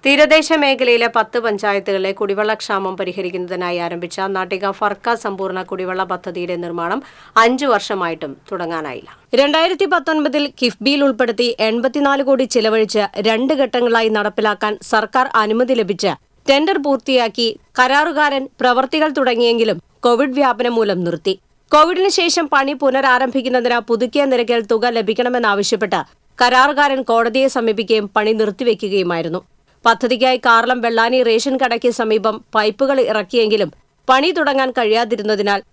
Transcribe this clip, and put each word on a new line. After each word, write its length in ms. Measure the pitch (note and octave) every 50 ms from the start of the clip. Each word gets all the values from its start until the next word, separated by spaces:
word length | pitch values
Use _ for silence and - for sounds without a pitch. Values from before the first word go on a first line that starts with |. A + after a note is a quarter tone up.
| -
തീരദേശ 420 | C#4 C#4+ C4+ D4+ - D#4 D#4 D4+ - D#4+ D#4
മേഖലയിലെ 460 | C#4+ C#4 C4+ C4 C4 B3 A#3+ A#3 A#3 A3+ A3+
പത്ത് 240 | A#3 G#3+ A3 - A#3+ A3+
പഞ്ചായത്തുകളിലെ 680 | A3+ G#3 G3 G#3 G#3 G3+ G3+ F#3+ G3+ G3 F#3+ F#3+ G3 G3
കുടിവെള്ളക്ഷാമം 760 | G3 G#3+ G3 G3 G3 G#3+ G#3+ A3 G#3+ - - G#3 G3 F#3+ F#3+ F#3+
പരിഹരിക്കുന്നതിനായി 800 | F3 G#3+ F3+ F3 G3 F#3 F3+ F3+ F3+ F3+ F3 F#3 F3 F3+ F3 F3 F3 E3+
ആരംഭിച്ച 320 | E3+ F3 E3+ F3 E3+ - - F#3+ G3 G3
നാട്ടിക 300 | F#3+ F#3 F3+ G3 F#3 G3+ G3 G3 -
ഫർക്ക 360 | G#3+ G#3 G3+ - - A#3 A#3 A3+
സമ്പൂർണ്ണ 400 | - G#3+ G3 F#3 F#3+ F#3+ F#3 F#3 F#3 F3+
കുടിവെള്ള 340 | G3 F#3 F#3 F#3 F#3 F#3 F#3+ F3+
പദ്ധതിയുടെ 440 | F#3 F3+ - F#3+ F3 F3+ F3 F3 F3+ F3 F3
നിർമ്മാണം 360 | E3+ E3+ E3+ E3+ E3+ G3 C4+ C4+ - - - - - _ A3 A3+
അഞ്ചു 240 | A#3 B3+ B3+ D4 C4+
വർഷമായിട്ടും 600 | A#3 G3+ - - G#3+ F#3+ F3+ E3+ E3 D#3 D#3+ C#3+ C3+ - _ -
തുടങ്ങാനായില്ല. 600 | G3+ F3+ F3+ E3 E3+ E3 D#3 C#3+ B2+ - - - - _ _ _ - A#3
രണ്ടായിരത്തി 460 | C4+ C#4+ D4 D#4+ E4 F#4 F#4+ D4 G4+ E4 F4+
പത്തൊൻപതിൽ 500 | E4+ - E4 D#4+ D#4 D4 D4+ B3+ D4+ D4 C#4 - -
കിഫ്ബിയിൽ 420 | B3+ A#3+ - _ G3+ C4+ C#4+ C#4+ C#4+
ഉൾപ്പെടുത്തി 420 | C#4 B3 G#3+ B3+ A#3 A3 G3 A#3+ A#3+ A3+ - G#3+
എൺപത്തിനാല് 580 | A3 A3 A#3+ A#3 C4+ A#3 D4 C#4+ C#4 C#4 C#4 C#4
കോടി 180 | B3+ C4+ B3 C4 - -
ചിലവഴിച്ച് 500 | B3 G#3+ A3 G#3+ A3 A3 G3+ - G#3+ G3+ G3 - - G3+ A3
രണ്ട് 240 | A3 A3 B3+ C4+ D#4 C4
ഘട്ടങ്ങളായി 500 | C4+ A#3 - B3 A#3+ A#3+ A3+ A3+ A3+ A3 A3
നടപ്പിലാക്കാൻ 580 | G#3+ G#3 G#3 G#3 - G#3+ G#3+ G#3 - - G#3+ G#3+ - - -
സർക്കാർ 340 | - G#3+ G#3+ G#3 - C4 B3+ - - A3+ G#3+
അനുമതി 340 | G#3+ A3 A#3 B3+ A#3+ C4 A#3
ലഭിച്ച് 340 | G#3+ F3 G#3 - - F#3+ D3+ - _ _ _ _ _ -
ടെൻഡർ 300 | C#4 C#4 D4+ D#4+ F#4+ D#4+ C#4
പൂർത്തിയാക്കി 640 | D4 C#4 C4+ _ - C4 B3 A#3+ A3+ - - A#3+ A3+ - - _ _ _ -
കരാറുകാരൻ 640 | B3+ B3+ C4+ C#4+ D4+ E4+ D#4 C#4+ D4+ D4 C#4 C4+ C4+ C4+ _ _
പ്രവർത്തികൾ 480 | B3+ B3+ B3 C4 C4 C4 - D#4 D#4 D#4 C#4
തുടങ്ങിയെങ്കിലും 640 | D4 C4+ B3+ A#3+ A3+ A#3+ A#3 A#3 A#3 A3+ A3 G3 E3+ _ _ _ _ -
കോവിഡ് 320 | A#3+ A#3+ A#3 C#4 C#4 B3+ C#4
വ്യാപനം 360 | C#4+ C4 A#3+ G#3+ B3 A#3+ A#3+ A3+
മൂലം 220 | A3 G3+ G3 F3 F3
നിർത്തി. 280 | E3+ E3+ - _ G3 F#3+ - _ _ _ _ _ _
കോവിഡിന് 420 | - D4+ D#4 E4 F#4 F4 F#4+ G4 - -
ശേഷം 260 | F4 E4+ - F4 E4 C#4+ -
പണി 220 | C#4 C4+ C4+ D4 C4 D4
പുനരാരംഭിക്കുന്നതിന് 1000 | C4+ B3+ C4+ C4+ C4 B3 B3 C4 B3+ - C4+ A#3 C4 B3 B3+ A#3 B3 A#3+ A#3+ A3+ -
പുതുക്കിയ 340 | A#3 A3 B3 A#3 - C#4+ C#4+ C4+ B3+
നിരക്കിൽ 280 | A#3+ A#3+ A3 A#3+ A#3 A3+ G3+ A#3
തുക 120 | A3 A3+ B3 A#3+ A3+
ലഭിക്കണമെന്നാവശ്യപ്പെട്ട് 1000 | G#3+ G3+ A3+ - B3 B3 B3 B3 A#3 G#3+ G3+ G3+ G3+ - - G3 A3 G3 G3+ F3 C#3+ _ _ _ _ _ _ - B3
കരാറുകാരൻ 600 | B3 B3 B3+ C4 C#4+ D4+ C#4 D4 C#4+ C4+ C4+ B3+ -
കോടതിയെ 380 | A3+ A3+ A#3 A3+ A3 C4 C4+ C4+ -
സമീപിക്കുകയും 500 | C4 A3+ A3+ G#3+ G3+ A3 F3+ A3 A3 G#3 G3+ _
പണി 180 | G#3+ G#3 G#3+ A3+ G#3+ A3
നിർത്തിവെക്കുകയുമായിരുന്നു. 1000 | G#3 G3 - B3+ A#3+ A3 F3 - G3 F#3+ G3 F#3 F3 F3 E3 E3 E3+ D#3+ F#3 - _ _ _ _ _ _ _ _
പദ്ധതിക്കായി 540 | A#3 A3+ A#3 - A#3 B3+ A3 B3 B3+ B3+ B3 -
കാർലം 340 | B3+ A#3 A3+ A#3 A#3+ C4 B3 A3
വെള്ളാനി 340 | A#3 A#3 A3+ A3+ A#3 B3+ C4 B3
റേഷൻ 280 | A3+ A3+ A3+ A3+ C#4+ C4 C4
കടയ്ക്ക് 280 | C4+ B3 A#3+ A#3 - B3 A3+
സമീപം 380 | - A#3 A3 G#3+ A3 F#3+ A3 G#3+ A3 - _ -
പൈപ്പുകൾ 420 | A3 G#3 G#3+ G#3+ - C#4 C4+ C#4 C4 A#3+ -
ഇറക്കിയെങ്കിലും 600 | A3 G#3+ G3+ F3+ - A#3+ A3+ G#3+ G#3 G#3+ G3 D#3 - _ _ _ _ _ _ -
പണി 200 | C4 C4 C#4 F4 E4
തുടങ്ങാൻ 320 | E4+ D#4 C#4+ C#4 C4+ C4+ C4 B3
കഴിയാതിരുന്നതിനാൽ 840 | - A#3 G#3+ G#3+ A3+ A#3+ G#3+ A#3+ A3+ G3+ G#3+ G#3+ G3 G3+ G3+ G3+ G3 - _